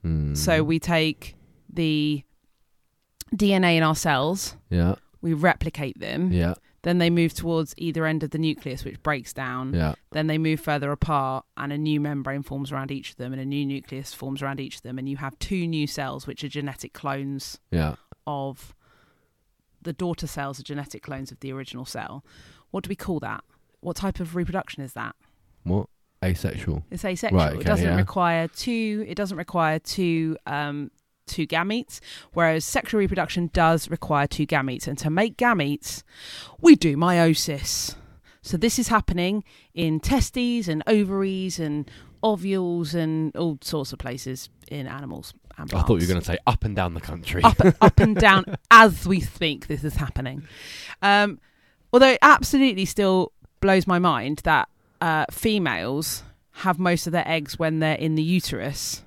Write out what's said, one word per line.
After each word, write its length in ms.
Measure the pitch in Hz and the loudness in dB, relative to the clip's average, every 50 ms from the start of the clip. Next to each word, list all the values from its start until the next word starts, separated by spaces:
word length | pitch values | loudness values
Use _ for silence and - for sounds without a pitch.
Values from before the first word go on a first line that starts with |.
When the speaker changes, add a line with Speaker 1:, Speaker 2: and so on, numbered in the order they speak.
Speaker 1:
Hmm. 320 | - 82 80 78 76 147 147 | -2 -2 -2 0 -2 -2 -2
Speaker 2:
So 300 | - 76 156 165 156 156 | -2 0 2 2 2 2
we 160 | 147 165 160 | 2 0 -2
take 560 | - 170 170 160 156 160 147 _ - - - _ _ _ _ _ _ _ | 0 0 0 2 2 0 -2 _ -12 -20 -20 _ _ _ _ _ _ _
the 520 | - 170 165 156 156 151 151 151 151 139 - _ _ _ _ _ _ _ _ _ _ _ _ _ _ _ _ _ _ _ - - - | -4 -2 0 0 0 0 0 0 -2 -4 -8 _ _ _ _ _ _ _ _ _ _ _ _ _ _ _ _ _ _ _ -8 -8 -2
D 180 | 185 208 202 196 | 2 4 4 4
N 100 | 190 185 | 4 4
A 120 | 175 170 | 4 6
in 60 | 160 | 6
our 120 | 160 156 156 | 4 4 2
cells. 640 | - - 165 147 131 135 156 185 196 - - - - _ _ | 2 0 0 0 0 0 -2 -2 -4 -6 -10 -12 -16 _ _
Speaker 1:
Yeah. 260 | - 90 - - - - _ _ _ _ | 0 2 2 2 2 -2 _ _ _ _
Speaker 2:
We 120 | - 165 | -4 -4
replicate 680 | 165 147 160 180 156 - - 160 - - 147 131 - - | -2 2 2 2 2 2 -4 -8 -6 -8 -8 -8 -8 -10
them. 320 | - 107 123 143 175 185 | -10 -8 -4 -2 -2 0
Speaker 1:
Yeah. 220 | 175 175 170 170 180 - _ _ _ _ | 2 2 2 0 -2 -6 _ _ _ _
Speaker 2:
Then 160 | - 170 175 180 | -2 0 2 2
they 100 | 170 170 | 2 2
move 240 | 170 170 170 160 | 4 2 2 0
towards 420 | - - 175 165 165 160 160 147 - - | 0 -4 -4 -2 -2 -2 -2 -4 -8 -8
either 260 | - 165 147 160 160 | -8 -6 -4 -2 -2
end 180 | 156 156 156 | -2 -2 -2
of 80 | 156 147 | -4 -6
the 80 | - 156 | -4 -2
nucleus, 460 | 160 160 147 151 - 147 131 135 - | -2 -2 -2 -4 -8 -12 -10 -10 -12
which 180 | - - - | -12 -14 -6
breaks 300 | _ 156 147 135 113 - | _ -4 -4 -4 -6 -12
down. 400 | - - 135 127 127 127 131 131 | -10 -10 -8 -8 -8 -8 -6 -4
Speaker 1:
Yeah. 220 | - 165 160 156 151 _ _ _ | -2 0 0 -2 -4 _ _ _
Speaker 2:
Then 160 | - 156 156 | -4 -2 -2
they 100 | 156 156 | 0 0
move 240 | 156 160 156 156 151 | 0 0 0 -2 -2
further 320 | - - 147 147 143 143 | -2 -4 -4 -4 -2 -4
apart, 540 | 147 143 - - 156 143 135 131 131 131 - _ _ | -2 -2 -2 0 0 -2 -2 -2 -6 -8 -10 _ _
and 160 | - 131 139 | -12 -10 -8
a 60 | 143 147 | -6 -4
new 200 | 151 156 151 147 | -2 0 0 0
membrane 440 | 147 147 147 143 127 135 135 143 | 0 -2 -4 -6 -6 -6 -8 -8
forms 280 | 139 - 139 139 139 131 | -8 -8 -8 -8 -8 -8
around 200 | 147 135 135 135 | -8 -8 -8 -8
each 200 | 139 135 - - | -10 -10 -12 -14
of 40 | - | -14
them, 160 | - 127 123 | -12 -12 -10
and 80 | 131 131 | -10 -8
a 40 | 131 | -8
new 180 | 135 139 143 147 | -6 -4 -4 -2
nucleus 480 | 139 139 139 - - 135 131 135 - | -4 -4 -6 -10 -12 -14 -14 -14 -14
forms 300 | - - - 135 135 139 | -14 -12 -10 -10 -8 -6
around 180 | 139 135 139 135 | -6 -8 -6 -8
each 160 | 135 131 - | -10 -12 -14
of 60 | - | -16
them, 160 | _ 123 127 131 | _ -12 -12 -10
and 100 | 131 135 | -8 -8
you 80 | 139 | -8
have 220 | 135 147 135 - _ | -8 -8 -12 -10 _
two 280 | - - 202 185 175 | -6 -4 -4 -2 -2
new 200 | 170 165 156 147 | -2 -2 -2 -4
cells, 400 | 143 - - 143 131 135 135 - | -4 -4 -8 -8 -8 -8 -10 -12
which 180 | 139 - - - | -14 -14 -12 -12
are 40 | 139 | -10
genetic 440 | - 147 143 143 131 - - 131 | -8 -8 -8 -8 -10 -12 -16 -18
clones 680 | _ - - 143 135 139 139 139 139 135 - - - - _ _ | _ -10 -8 -8 -6 -6 -6 -8 -8 -10 -10 -14 -16 -18 _ _
Speaker 1:
Yeah. 240 | - - 78 76 - - _ _ - _ _ | -2 -2 -2 -2 -4 -8 _ _ -20 _ _
Speaker 2:
of 480 | - 147 139 139 139 135 - - - - _ _ _ _ _ _ _ _ _ _ _ _ _ _ _ _ _ _ _ _ _ | -10 -8 -8 -8 -10 -12 -14 -20 -20 -20 _ _ _ _ _ _ _ _ _ _ _ _ _ _ _ _ _ _ _ _ _
the 140 | _ 175 151 | _ -12 -8
daughter 320 | - 185 175 170 - - | -6 -6 -6 -6 -6 -8
cells, 340 | 147 - 147 139 139 139 131 | -10 -8 -8 -10 -10 -10 -12
are 20 | |
genetic 400 | - - 151 147 143 143 - - | -14 -12 -10 -10 -10 -12 -16 -18
clones 300 | _ - 139 135 135 131 | _ -12 -12 -12 -12 -14
of 80 | 127 _ | -14 _
the 120 | - 135 | -12 -12
original 340 | 131 135 131 - - 123 123 | -10 -12 -12 -12 -14 -14 -14
cell. 360 | - - 120 107 - 110 139 _ _ _ - - - - _ _ _ | -12 -12 -12 -12 -12 -14 -16 _ _ _ -20 -20 -20 -20 _ _ _
What 140 | - 190 190 | -10 -10 -8
do 40 | - | -8
we 80 | 202 | -10
call 220 | - - - 175 147 | -8 -6 -6 -6 -6
that? 240 | - - 110 98 - _ _ _ _ _ _ _ | -6 -8 -10 -10 -12 _ _ _ _ _ _ _
What 160 | - 175 165 | -10 -10 -8
type 240 | - 202 196 - - | -4 -6 -6 -4 -6
of 160 | 180 160 165 | -8 -6 -4
reproduction 460 | 180 175 175 170 190 - - - - | -4 -4 -4 -4 -4 -6 -6 -8 -10
is 100 | 139 127 | -10 -10
that? 240 | - 117 113 113 - _ _ _ _ _ _ _ _ _ | -10 -10 -10 -10 -10 _ _ _ _ _ _ _ _ _
Speaker 1:
What? 260 | _ - 90 104 - - _ _ _ _ _ _ | _ 0 0 0 0 -4 _ _ _ _ _ _
Asexual. 600 | - 92 90 - - - - - - - 76 73 76 _ | 0 0 0 0 -2 -4 -4 -4 -4 -4 -4 -4 -4 _
Speaker 2:
It's 140 | - 175 - | -10 -6 -6
asexual. 340 | 196 185 - - 220 - 92 | -6 -6 -4 -2 2 4 4
Speaker 1:
Right, 120 | 80 76 | 4 2
Speaker 2:
It 40 | 147 | 0
Speaker 1:
okay, 80 | - - | -2 0
Speaker 2:
doesn't 220 | - 214 - 87 | 0 2 2 2
Speaker 1:
yeah. 100 | 85 85 | 2 2
Speaker 2:
require 520 | 92 95 95 - 196 175 175 170 165 165 165 | 2 0 0 0 0 0 2 2 0 -2 -4
two. 560 | _ - - 247 240 226 226 214 208 214 220 - | _ -8 -6 -4 -2 -2 -2 -2 -4 -4 -6 -8
It 60 | 180 | -6
doesn't 220 | 208 208 185 196 | -6 -6 -6 -6
require 420 | 156 180 - - 175 165 156 156 160 | -10 -10 -4 -2 0 0 2 0 -2
two, 580 | _ - - - 185 170 165 160 160 160 160 - _ | _ -6 -4 -2 0 2 2 0 0 -2 -4 -6 _
um, 440 | - 147 143 147 147 143 147 143 - _ _ _ _ _ _ _ | -8 -6 -6 -6 -6 -6 -8 -10 -12 _ _ _ _ _ _ _
two 200 | - - - 160 | -12 -6 -6 -4
gametes, 540 | - - 160 170 196 214 240 - _ - - - - - - - _ | -2 -2 -2 -2 0 -2 -4 -6 _ -16 -20 -18 -18 -20 -20 -20 _
whereas 320 | - 175 170 160 160 160 156 | -2 2 2 2 2 0 -2
sexual 340 | - - - - - - 214 | -2 -2 -4 -2 0 0 0
reproduction 520 | 196 185 196 185 165 147 - 175 175 165 | 2 2 0 -2 -2 -2 -2 -4 -4 -2
does 380 | - 185 165 160 165 160 - - | 0 2 4 4 4 2 0 -4
require 360 | 165 160 - - 156 143 143 | -8 -8 -4 -2 0 0 0
two 200 | 143 - - 151 | -2 -2 -4 -2
gametes. 400 | - 165 143 135 135 127 123 - | 0 0 -2 -2 -2 -6 -6 -6
And 100 | - 139 135 | -8 -8 -4
to 120 | - 156 | -4 -2
make 260 | 156 180 214 233 - | 0 0 0 0 0
gametes, 640 | - 247 240 233 185 143 139 147 - - - - - - _ _ - - - - - - - - - | 0 2 2 4 2 2 0 -2 -4 -6 -10 -12 -12 -14 _ _ -20 -20 -18 -18 -18 -18 -20 -16 4
we 160 | - 339 302 | 10 10 10
do 200 | - - 165 139 | 10 8 0 2
meiosis. 960 | 139 170 175 180 170 170 165 160 - - - 151 139 143 - - - - - - - - - - - _ _ _ _ | 4 2 4 4 6 6 4 4 2 0 -4 -6 -6 -6 -6 -6 -6 -6 -8 -10 -14 -20 -20 -20 -20 _ _ _ _
So 160 | _ - - | _ -6 -2
this 220 | 170 180 233 - - | 0 0 2 2 0
is 100 | 233 - | 0 2
happening 560 | 233 214 - - 180 175 175 185 202 214 190 _ _ - _ _ _ | 0 0 2 0 0 0 0 0 -2 -2 -6 _ _ -20 _ _ _
in 260 | 165 170 160 156 156 | -2 0 0 0 0
testes 680 | - - 269 262 - - - 254 247 240 240 233 208 175 | 2 2 2 2 2 0 0 -2 -2 0 0 -2 -2 -2
and 140 | 156 156 - | -4 -2 2
ovaries 720 | - 226 214 208 185 196 196 196 190 190 190 185 185 165 - | 2 2 2 2 0 -2 -2 -2 -2 -2 -4 -4 -6 -4 -4
and 320 | 165 151 147 151 143 - - - - - - _ | -4 -4 -4 -4 -6 -8 -12 -20 -20 -20 -14 _
ovules 720 | - 220 214 180 170 196 196 190 185 175 175 175 170 147 156 | -2 0 0 0 -2 -2 -2 -2 -2 -2 -2 -2 -4 -2 -2
and 400 | 170 160 156 160 160 156 151 - | -2 -2 0 -2 -2 -2 -4 -4
all 220 | - 170 170 151 135 | -4 -4 -4 -4 -6
sorts 300 | - - - 151 131 - | -8 -6 -6 -6 -6 -6
of 60 | - - | -10 -12
places 500 | - 127 123 120 - 131 127 123 - - _ _ - - | -10 -10 -10 -10 -10 -10 -10 -12 -14 -18 _ _ -18 -12
in 180 | - 147 131 | -10 -10 -10
animals 480 | 127 - 139 143 131 80 - - - - _ _ - - - | -10 -10 -12 -12 -12 -12 -14 -14 -18 -20 _ _ -20 -18 -16
and 140 | 76 69 - | -10 -4 0
Speaker 1:
I 80 | 90 | 0
thought 60 | 80 - | 4 4
you 60 | 113 | 4
were 120 | 85 87 | 4 4
Speaker 2:
plants. 200 | 87 92 87 82 | 2 2 0 0
Speaker 1:
gonna 100 | - 85 | -2 -4
say 20 | - _ | 0 _
up 180 | - 107 - - | 0 0 0 -2
and 100 | 107 101 | -2 -2
down 200 | 95 92 87 85 | -2 -2 -2 -4
the 60 | 82 | -8
country. 420 | - - 78 85 - - - 92 - | -10 -10 -12 -10 -8 -6 -2 6 6
Speaker 2:
Up, 120 | - - - - 185 | 6 6 8 6 4
Speaker 1:
<laughs> 100 | 160 - | 6 8
Speaker 2:
up 180 | - - - - | 6 8 8 8
and 160 | 226 226 214 | 6 6 4
down 280 | - 220 208 190 190 180 - 190 - _ _ | 6 6 6 6 6 4 -2 -8 -10 _ _
as 360 | 226 226 226 214 160 - - | 12 12 12 12 8 2 0
we 140 | 175 190 180 | 0 0 0
speak, 460 | 139 - - - 170 160 147 - - | 0 -2 -4 -2 -2 -2 -2 -4 -8
this 180 | - 151 139 139 | -8 -8 -6 -6
is 120 | 156 - | -4 -4
happening. 460 | - 156 127 - - 135 127 131 139 - - - - - - - - - - - _ | -4 -4 -4 -4 -6 -6 -6 -8 -10 -14 -14 -20 -20 -18 -18 -16 -16 -16 -16 -12 _
Um, 380 | - 202 202 202 208 208 170 - _ _ _ _ _ _ _ _ _ _ | 2 4 4 4 4 2 -2 -8 _ _ _ _ _ _ _ _ _ _
although 160 | - 247 262 262 | 6 8 8 8
it 100 | 254 - | 6 6
absolutely 640 | - 294 294 - - - - 277 269 262 208 185 190 | 8 8 8 8 6 2 2 4 4 4 4 2 -2
still 460 | - - - 202 190 185 185 180 - _ _ _ - _ _ | -2 0 0 2 4 4 2 2 0 _ _ _ -20 _ _
blows 260 | - 196 190 190 165 | 2 4 4 4 4
my 120 | 196 180 175 | 4 2 4
mind 420 | 180 175 151 120 107 135 151 143 - | 4 2 2 2 -2 -4 -6 -2 2
that, 240 | 170 156 139 - _ _ _ _ _ _ _ | 2 2 2 2 _ _ _ _ _ _ _
uh, 260 | 165 165 160 156 147 - | -2 0 2 0 0 -2
females 920 | - - - 226 214 208 175 143 113 82 85 117 135 147 156 - - - - - - _ _ _ | -4 -2 0 0 2 2 0 0 -2 -2 -4 -4 -4 -4 -4 -4 -6 -8 -12 -18 -20 _ _ _
have 260 | _ - - 190 180 - | _ -4 -2 -2 0 2
most 280 | 185 180 175 165 - | 2 2 2 2 0
of 60 | 175 | -2
their 140 | 160 175 - - | -2 -2 0 0
eggs 300 | 165 165 147 143 - - | -2 -2 -2 -6 -6 -2
when 200 | 170 160 160 160 | -2 0 0 2
they're 160 | 156 156 156 | 2 2 0
in 180 | - - 160 156 | 0 0 0 0
the 80 | 156 | 0
uterus 800 | 156 160 180 180 - - 147 107 92 135 143 - - - - - - | 2 2 2 0 0 -2 -6 -4 -6 -6 -6 -6 -8 -8 -8 -10 -12